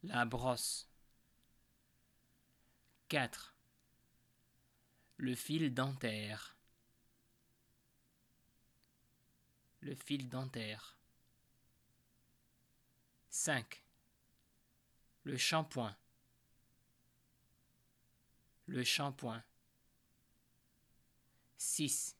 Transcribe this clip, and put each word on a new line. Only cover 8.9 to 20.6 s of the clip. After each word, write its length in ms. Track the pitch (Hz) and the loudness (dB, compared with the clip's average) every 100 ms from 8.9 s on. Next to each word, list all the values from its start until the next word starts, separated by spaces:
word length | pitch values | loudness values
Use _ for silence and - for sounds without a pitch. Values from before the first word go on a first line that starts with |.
| _ _ _ _ _ _ _ _ _ | _ _ _ _ _ _ _ _ _
Le 140 | 135 135 | -8 -8
fil 340 | - 143 127 | -2 -2 0
dentaire. 680 | 131 131 127 110 107 - - _ _ _ _ _ _ _ _ _ _ _ _ _ _ _ _ _ _ _ _ _ _ _ | -2 -4 -4 -6 -6 -10 -18 _ _ _ _ _ _ _ _ _ _ _ _ _ _ _ _ _ _ _ _ _ _ _
Cinq. 560 | - - 139 - - - _ _ _ _ _ _ _ _ _ _ _ _ _ | -2 2 2 0 -12 -18 _ _ _ _ _ _ _ _ _ _ _ _ _
Le 120 | - 135 | -6 0
shampoing. 600 | - 160 156 - 113 104 _ _ _ _ _ _ _ _ _ _ _ _ _ _ _ _ _ _ _ _ _ _ _ - _ _ - | 4 4 2 0 -2 -4 _ _ _ _ _ _ _ _ _ _ _ _ _ _ _ _ _ _ _ _ _ _ _ -20 _ _ -4
Le 160 | 127 120 | 0 4
shampoing. 580 | - 143 135 131 113 - _ _ _ _ _ _ _ _ _ _ _ | 4 2 -2 -4 -6 -8 _ _ _ _ _ _ _ _ _ _ _